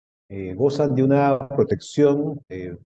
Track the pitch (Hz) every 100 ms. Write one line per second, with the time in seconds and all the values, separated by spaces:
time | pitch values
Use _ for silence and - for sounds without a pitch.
0 | _ _ _ 98 92 92 139 143 147 131
1 | 131 139 139 131 131 - 139 101 - -
2 | 147 143 151 143 - 92 90 87